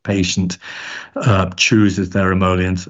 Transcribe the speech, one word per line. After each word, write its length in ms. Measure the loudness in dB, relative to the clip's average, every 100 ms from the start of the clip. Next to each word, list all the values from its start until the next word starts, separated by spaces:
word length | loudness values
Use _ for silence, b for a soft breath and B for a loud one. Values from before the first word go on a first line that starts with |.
patient, 540 | -2 0 0 0 -2 -4 B B B B B -4
uh, 340 | 0 2 0 0
chooses 540 | 2 4 4 2 -2
their 200 | 0 0
emollients. 560 | 2 2 2 0 -2 -4